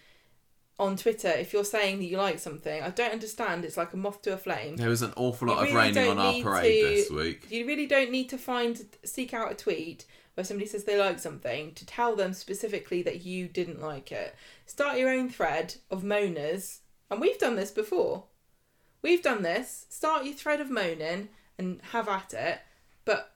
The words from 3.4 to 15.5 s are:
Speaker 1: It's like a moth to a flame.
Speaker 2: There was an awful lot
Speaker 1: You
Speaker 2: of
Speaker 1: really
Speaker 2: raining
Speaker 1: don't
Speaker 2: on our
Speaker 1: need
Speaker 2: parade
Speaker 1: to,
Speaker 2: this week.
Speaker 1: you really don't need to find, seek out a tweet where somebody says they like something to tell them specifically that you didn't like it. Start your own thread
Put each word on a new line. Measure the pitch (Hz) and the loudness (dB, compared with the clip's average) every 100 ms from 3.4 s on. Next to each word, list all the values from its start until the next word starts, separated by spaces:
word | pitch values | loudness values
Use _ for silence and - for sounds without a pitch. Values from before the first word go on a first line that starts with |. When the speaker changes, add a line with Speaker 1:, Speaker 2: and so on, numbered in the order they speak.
| 214 175 160 | -2 -2 -4
Speaker 1:
It's | 175 | -4
like | 170 | -4
a | 185 | -2
moth | 196 202 | -4 -4
to | 208 | -4
a | 185 | -4
flame. | - 151 113 - | -4 -4 -4 -2
Speaker 2:
There | 117 | 2
was | 117 | 2
an | 120 - | 0 0
awful | 127 120 120 | 0 2 2
lot | 92 | 4
Speaker 1:
You | 95 | 6
Speaker 2:
of | |
Speaker 1:
really | 117 | 6
Speaker 2:
raining | 110 104 | 6 6
Speaker 1:
don't | 247 101 | 4 6
Speaker 2:
on | - | 4
our | |
Speaker 1:
need | 247 | 4
Speaker 2:
parade | 220 95 220 220 | 2 4 6 6
Speaker 1:
to, | 208 | 6
Speaker 2:
this | 202 202 | 4 2
week. | 76 80 - - | 2 0 -2 -6
Speaker 1:
you | 226 240 | -4 -2
really | 294 277 | -2 2
don't | 277 254 | 4 4
need | 254 254 | 0 -2
to | 254 | -6
find, | - 247 233 233 214 - | -4 -2 0 -2 -8 -16
seek | - - 247 | -10 -6 -4
out | 233 226 | -4 -4
a | 208 | -4
tweet | - 160 165 - - - _ - | -2 -2 -2 -10 -18 -20 _ -8
where | |
somebody | 185 208 208 | -6 -4 -4
says | 202 | -6
they | 202 202 | 0 2
like | 196 180 | 2 0
something | 160 135 127 127 151 | -6 -8 -6 -6 -6
to | 156 - | -12 -10
tell | - 240 208 | 0 0 2
them | 185 | 0
specifically | 185 - 196 220 196 - 180 | -4 -8 -6 -4 -4 -4 -4
that | 175 175 180 | -2 -4 -6
you | 185 180 | -6 -6
didn't | - 170 151 | -4 -4 -6
like | 156 139 - | -8 -10 -10
it. | 107 87 - - - - | -8 -8 -10 -20 -20 -10
Start | - 285 254 | -2 0 2
your | 262 | 2
own | 262 254 | 2 -2
thread | - 165 | 0 0